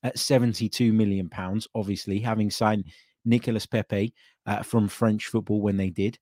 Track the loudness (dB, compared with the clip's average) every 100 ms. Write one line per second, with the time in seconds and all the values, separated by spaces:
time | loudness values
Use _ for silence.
0 | -4 -4 2 2 2 0 -4 2 4 4
1 | 2 0 -4 -8 -4 -4 -6 -8 -4 -6
2 | -4 -4 -2 0 -2 2 2 2 -4 -14
3 | _ _ 0 0 2 -4 -2 -4 -2 -2
4 | -2 _ _ _ -6 -6 0 2 2 2
5 | 2 2 -2 -4 0 0 2 0 -2 -2
6 | -4 -4